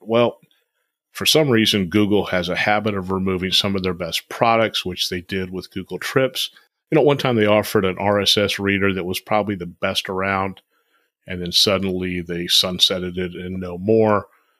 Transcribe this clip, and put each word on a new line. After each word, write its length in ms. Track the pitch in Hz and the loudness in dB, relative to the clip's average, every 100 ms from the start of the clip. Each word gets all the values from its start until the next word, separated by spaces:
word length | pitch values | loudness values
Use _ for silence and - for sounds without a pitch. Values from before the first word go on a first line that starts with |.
Well, 360 | 98 117 117 - _ _ _ _ _ _ _ | 0 2 2 0 _ _ _ _ _ _ _
for 120 | - | -4
some 240 | 98 156 147 | 2 4 4
reason, 380 | 113 107 104 87 | 4 4 0 0
Google 400 | 104 104 101 87 | 2 2 2 0
has 240 | 92 87 | -2 -2
a 40 | |
habit 400 | 87 - 104 107 | -2 0 0 0
of 160 | 98 90 | -4 -4
removing 420 | 95 95 92 92 | -2 0 -2 0
some 220 | - 104 | 0 0
of 80 | 98 | -2
their 120 | 92 | -2
best 340 | 87 85 - - | -4 -6 -8 -8
products, 560 | - 117 113 107 - | 0 4 4 2 -2
which 240 | 92 87 - | -6 -6 -6
they 140 | 90 | -6
did 260 | 85 95 92 | -6 -6 -6
with 240 | 92 - | -8 -10
Google 260 | 98 87 92 | -10 -10 -10
Trips. 520 | - 135 131 - - - _ _ _ | -2 0 0 -2 -8 -10 _ _ _
You 60 | 156 | 2
know, 40 | |
at 60 | 143 | 4
one 100 | 143 | 2
time 200 | 135 113 | 2 2
they 100 | 104 | 4
offered 400 | 107 101 107 95 | 4 2 0 0
an 100 | 92 | 0
R 220 | 101 101 | 0 2
S 160 | 95 107 | 2 2
S 220 | 101 - | 2 0
reader 340 | 98 98 98 | 0 2 0
that 140 | 92 87 | 0 -4
was 120 | 92 | -6
probably 360 | - 107 101 | -2 0 0
the 100 | 98 | -4
best 460 | 87 85 98 92 - | -8 -6 -4 -4 -4
around, 500 | 95 98 95 95 95 _ _ _ _ _ _ - | -4 -2 0 -2 -6 _ _ _ _ _ _ -12
and 140 | 92 | -8
then 120 | 87 | -2
suddenly 680 | - 107 95 95 92 92 90 | 0 2 2 0 -4 -4 -6
they 240 | 85 87 | -6 -6
sunsetted 720 | 87 - 95 90 - 92 90 90 | 0 0 0 0 0 0 -4 -6
it 180 | 90 | -6
and 240 | 87 92 92 | -8 -10 -8
no 200 | 90 87 | -8 -4
more. 480 | 98 113 107 101 - _ _ _ | 2 4 4 2 0 _ _ _